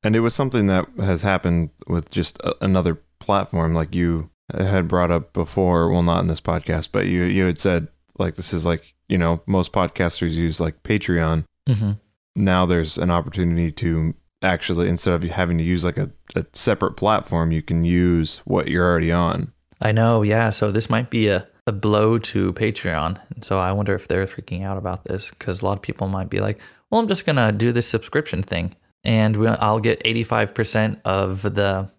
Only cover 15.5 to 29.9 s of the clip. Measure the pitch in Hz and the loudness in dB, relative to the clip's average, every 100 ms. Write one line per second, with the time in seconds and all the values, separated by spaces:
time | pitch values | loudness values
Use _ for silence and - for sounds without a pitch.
15.5 | 85 82 90 87 - 147 - _ - - | 0 0 0 0 -4 -6 -8 _ -6 -6
16.5 | - - 107 - - 101 107 - 87 82 | -4 -2 0 0 0 0 0 0 0 0
17.5 | 80 - 82 85 87 90 85 80 - - | 0 -2 0 2 4 4 2 0 -6 -2
18.5 | 95 - 85 90 85 80 85 85 80 - | -2 0 2 2 2 2 2 0 -2 -6
19.5 | _ _ _ 107 110 113 117 104 107 117 | _ _ _ -2 2 4 4 2 2 2
20.5 | 107 104 101 113 113 123 117 107 92 - | 0 0 0 0 -2 -2 0 2 2 -2
21.5 | _ - 104 107 104 110 117 101 104 95 | _ -6 -2 2 4 4 2 0 -2 -2
22.5 | 90 107 107 95 80 78 98 - - - | 0 -2 -2 -4 -2 -2 -6 -10 -16 -4
23.5 | 95 92 98 101 98 - 90 95 - - | -2 0 0 -2 -4 -2 -2 -2 -6 -10
24.5 | 90 95 98 92 90 - 95 - - - | -8 -6 -6 -6 -8 -6 -8 -8 -12 -8
25.5 | 92 98 101 - - 95 95 92 98 101 | -4 -4 -4 -6 -6 -4 -4 -4 -2 -2
26.5 | 104 - _ _ 220 226 196 - 143 110 | -4 -10 _ _ -2 0 -2 0 2 2
27.5 | 104 117 120 117 113 - 147 151 - 101 | 2 2 0 0 -4 -2 -4 -4 -6 -4
28.5 | 87 87 - _ _ - 113 107 107 110 | -4 -4 -8 _ _ 0 2 2 2 2
29.5 | 110 107 110 110 | 2 2 2 2